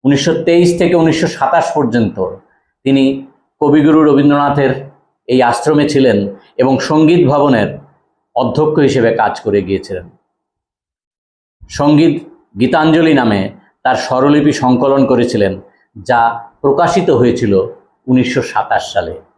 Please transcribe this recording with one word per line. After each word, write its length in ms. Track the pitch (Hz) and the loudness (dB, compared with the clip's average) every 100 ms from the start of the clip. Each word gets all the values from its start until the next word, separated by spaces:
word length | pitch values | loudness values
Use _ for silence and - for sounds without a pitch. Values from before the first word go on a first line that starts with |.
উনিশশো 400 | 135 139 - 160 | 0 0 0 -2
তেইশ 340 | - 170 175 170 | 0 2 2 2
থেকে 160 | 170 | 0
উনিশশো 320 | 175 160 156 175 | 2 2 0 -4
সাতাশ 460 | - 139 170 - | -2 0 0 0
পর্যন্ত 500 | 151 127 117 104 87 90 92 _ _ _ _ | -4 -2 -2 -2 -4 -8 -8 _ _ _ _
তিনি 420 | 135 135 135 135 135 _ _ _ | -2 0 0 -2 -12 _ _ _
কবিগুরু 440 | 147 151 147 156 | 0 2 4 4
রবীন্দ্রনাথের 840 | 151 139 147 143 143 143 135 - - _ _ _ - | 4 4 2 2 0 0 -2 -2 -10 _ _ _ -2
এই 160 | 127 | 0
আশ্রমে 460 | 120 117 - 147 147 | 0 0 0 0 2
ছিলেন 460 | 143 131 101 98 - _ - | 2 2 2 -2 -10 _ -2
এবং 220 | 131 131 | 0 0
সঙ্গীত 500 | - 156 156 175 123 | 0 2 4 4 2
ভবনের 500 | 147 143 120 101 - - _ _ _ _ | 2 2 0 -2 -6 -18 _ _ _ _
অধ্যক্ষ 440 | 120 120 - 156 151 | -4 -2 0 0 2
হিসেবে 360 | 139 135 117 | 2 2 0
কাজ 260 | - 107 - | 0 -2 -4
করে 220 | 107 101 | -2 -2
গিয়েছিলেন। 480 | 92 95 - 95 85 _ _ _ _ _ _ _ _ _ _ _ _ _ _ _ - | -2 -6 -6 -12 -12 _ _ _ _ _ _ _ _ _ _ _ _ _ _ _ -16
সঙ্গীত 540 | - 143 151 165 147 - - _ 98 | -4 2 2 2 0 -10 -20 _ -4
গীতাঞ্জলি 540 | 127 160 160 160 160 | -2 0 2 2 2
নামে 360 | 165 117 101 98 - _ _ | 2 2 -2 -4 -10 _ _
তার 120 | 127 | -4
স্বরলিপি 580 | 127 - 127 139 147 147 | -2 -2 0 2 2 2
সংকলন 540 | 143 127 123 135 139 131 | 0 0 2 2 0 2
করেছিলেন, 540 | 123 117 110 98 95 - _ _ 104 | 0 0 0 -2 -4 -14 _ _ -16
যা 420 | 90 120 117 - - _ | -2 0 0 -4 -16 _
প্রকাশিত 500 | 143 139 170 190 170 | -2 0 0 0 0
হয়েছিল 520 | 123 120 - 113 98 - - _ _ - | 2 2 0 0 0 -2 -10 _ _ -2
উনিশশো 360 | 127 123 139 | 0 0 -4
সাতাশ 500 | - 107 - 113 - | -4 -6 -4 -4 -4
সালে। 280 | - 85 76 _ | -6 -6 -12 _